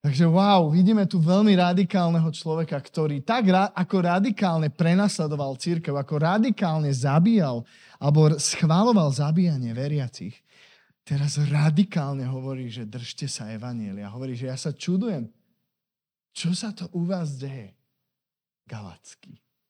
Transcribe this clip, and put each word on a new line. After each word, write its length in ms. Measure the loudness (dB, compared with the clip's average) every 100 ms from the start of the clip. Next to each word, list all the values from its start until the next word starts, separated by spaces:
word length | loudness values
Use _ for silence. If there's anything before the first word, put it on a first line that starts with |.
| -2
Takže 240 | 2 4
wow, 400 | 4 4 4 4
vidíme 400 | 4 4 4 2
tu 80 | 0
veľmi 400 | 2 4 4 4
radikálneho 720 | 4 2 0 0 2 2 0
človeka, 480 | -4 -6 -6 -4 -6
ktorý 480 | -8 -4 -4 -4 -2
tak 240 | 2 4
ra-, 240 | 4 2
ako 320 | -2 -2 0 2
radikálne 640 | 2 0 0 0 0 -2
prenasledoval 880 | 0 2 4 2 -2 -4 -4 -6 -4
cirkev, 400 | -4 -4 -2 -4
ako 240 | -2 0
radikálne 720 | 2 2 2 0 0 0 0
zabíjal 720 | 0 2 4 4 4 2 -2 -8 _ -20 -4
alebo 320 | 2 6 6
r-, 80 | 4
schváloval 720 | -2 0 2 4 6 4 4
zabíjanie 640 | 0 0 2 2 0 -4
veriacich. 640 | -4 -2 -2 -4 -8 -14 -14 _ _ _ _ _ _
Teraz 400 | -6 -2 -2 -2
radikálne 800 | 0 2 2 2 0 -2 -4 -6 -6
hovorí, 400 | -6 -8 -8 -10
že 160 | -10 -12
držte 400 | -12 -14 -12 -10
sa 240 | -10 -10
evanjelia. 640 | -10 -10 -8 -8 -10 -12
Hovorí, 240 | -10 -10 -8
že 80 | -10
ja 80 |
sa 160 | -8 -8
čudujem, 560 | -6 -2 -2 -2 -6 -8 _ _ _ _ _ _ _ _ _ _ -8
čo 160 | -6
sa 160 | -4 -8
to 160 | -12 -10
u 160 | -6 -4
vás 320 | -4 -6 -8
deje. 320 | -12 -12 -16 _ _ _ _ _ _ _ _ _ _
Galacký. 720 | -16 -16 -20 -20 -20 -20 -20 _ _